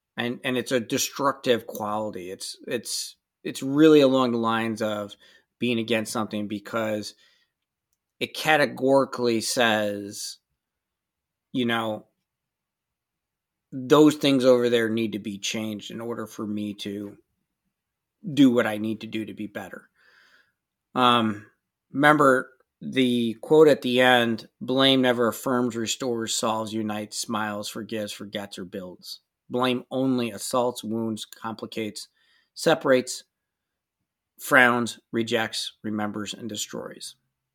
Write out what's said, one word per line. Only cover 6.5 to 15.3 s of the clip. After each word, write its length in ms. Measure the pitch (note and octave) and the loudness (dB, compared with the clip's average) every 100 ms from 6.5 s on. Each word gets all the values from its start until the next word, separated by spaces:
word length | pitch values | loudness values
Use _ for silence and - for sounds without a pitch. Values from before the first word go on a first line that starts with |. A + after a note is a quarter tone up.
| G#2 - A#2 A2 G#2+ G#2 - _ _ _ _ _ _ _ _ _ - | -8 -8 -6 -4 -4 -8 -16 _ _ _ _ _ _ _ _ _ -8
it 140 | - | -8
categorically 1080 | - D#3 D#3 C#3+ - C3 C#3 C3 - A#2+ A2+ | -4 2 4 2 0 2 4 2 0 0 0
says, 1000 | G#2+ - A#2 G#2+ G#2 G2+ G2+ G2+ - - _ _ _ _ _ _ _ _ _ _ _ | 0 2 2 2 0 -4 -10 -12 -14 -14 _ _ _ _ _ _ _ _ _ _ _
you 120 | C3 | -4
know, 420 | A#2+ A#2 A2+ G#2+ - _ _ _ _ _ _ _ _ _ _ _ _ _ _ _ _ | -2 -2 -2 -6 -10 _ _ _ _ _ _ _ _ _ _ _ _ _ _ _ _
"Those 440 | C3+ B2+ D3 D3+ D3 | -10 4 8 8 6
things 280 | D3 C3+ | 2 4
over 240 | B2+ B2 A#2+ | 6 6 6
there 220 | A#2+ A2+ | 2 2
need 220 | A2+ A2+ | 0 -2
to 80 | G2+ | -4
be 180 | G2 | -8